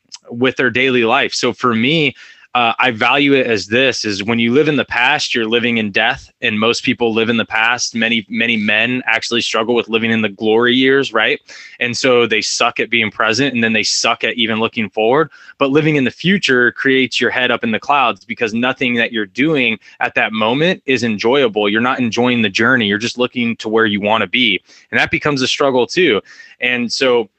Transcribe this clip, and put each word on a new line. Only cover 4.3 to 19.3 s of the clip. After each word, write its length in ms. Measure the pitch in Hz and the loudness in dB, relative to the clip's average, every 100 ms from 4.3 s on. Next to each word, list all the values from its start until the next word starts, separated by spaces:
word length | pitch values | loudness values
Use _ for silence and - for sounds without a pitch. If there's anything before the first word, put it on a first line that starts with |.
| 117 | 0
you 140 | 117 | 2
live 160 | 123 151 | 2 2
in 80 | 143 | 0
the 80 | |
past, 500 | - 117 123 147 - | -2 0 0 0 -2
you're 120 | 127 110 | -2 0
living 300 | 117 117 117 | 0 0 -2
in 160 | 107 | -2
death. 400 | 98 113 139 - - | 0 -2 -2 -10 -6
And 180 | 123 107 | -4 0
most 240 | 113 101 | 0 0
people 300 | - 120 117 | -2 0 0
live 160 | 110 113 | 0 0
in 80 | 117 | -2
the 80 | |
past. 500 | 104 110 113 120 - | -2 0 0 0 -4
Many, 320 | 117 113 117 98 | -2 -2 -2 -4
many 280 | 113 117 117 | -4 -2 0
men 460 | 107 107 120 127 120 | 0 0 0 -2 -2
actually 360 | 113 - 117 | -2 -2 -2
struggle 320 | - 110 113 | -2 -2 0
with 140 | 120 107 | 0 0
living 220 | 113 113 | -2 0
in 120 | 113 | 0
the 80 | 107 | -2
glory 440 | 98 110 110 120 | -2 0 2 4
years, 380 | 127 131 135 123 | 2 4 2 2
right? 280 | 110 113 147 - - - - | 0 0 -2 -8 -20 -16 -6
And 180 | 123 117 | -6 -2
so 300 | 135 127 117 | 2 2 2
they 140 | 110 | 0
suck 400 | - - 120 - | -2 -2 -2 -2
at 80 | 113 | -2
being 220 | 117 107 | 0 0
present, 440 | - 110 113 139 | 0 0 0 0
and 80 | 123 | 0
then 120 | 113 | 0
they 80 | 110 | 0
suck 420 | 107 - 120 117 | 0 -2 -2 0
at 100 | 117 | -2
even 240 | 120 113 110 | -2 -2 0
looking 300 | 113 - 104 | -2 -2 -6
forward. 420 | - 110 139 156 - - - | 0 2 2 0 -6 -14 -4
But 120 | 139 | 0
living 260 | 143 151 151 | 2 2 0
in 80 | |
the 60 | 123 | -2
future 600 | - 165 196 - 127 120 | -2 -2 0 2 2 2
creates 480 | - 135 131 127 - | 0 0 2 0 0
your 100 | 120 | -2
head 200 | 110 123 | 0 0
up 120 | 117 | 0
in 80 | 117 | -2
the 80 | 107 | -4
clouds, 460 | - 143 123 101 | 0 0 0 -2
because 300 | - 113 117 | -8 -6 -4
nothing 400 | 113 127 127 131 | -2 -2 -2 -2
that 180 | 120 113 | 0 -2
you're 140 | 117 | -2
doing 520 | 101 | -6